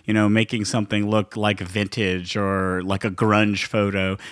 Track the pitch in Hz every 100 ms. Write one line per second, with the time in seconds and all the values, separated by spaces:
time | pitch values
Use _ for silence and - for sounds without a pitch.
0 | - 107 104 110 110 117 101 120 101 104
1 | 104 110 101 113 104 98 90 104 101 -
2 | 95 90 90 107 98 98 92 92 92 98
3 | 107 92 110 104 104 98 - 110 101 98
4 | 95 95 -